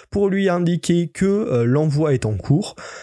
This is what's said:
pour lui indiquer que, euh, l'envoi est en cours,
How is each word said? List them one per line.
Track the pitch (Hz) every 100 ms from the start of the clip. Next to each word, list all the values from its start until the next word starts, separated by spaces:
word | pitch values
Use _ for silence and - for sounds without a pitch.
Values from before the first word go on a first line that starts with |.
| -
pour | 202 202
lui | 196 190
indiquer | 175 170 175 - 170 170
que, | - 190
euh, | 202 - 120
l'envoi | 120 143 156 139 156
est | 131 107
en | 101
cours, | - 151 - - - -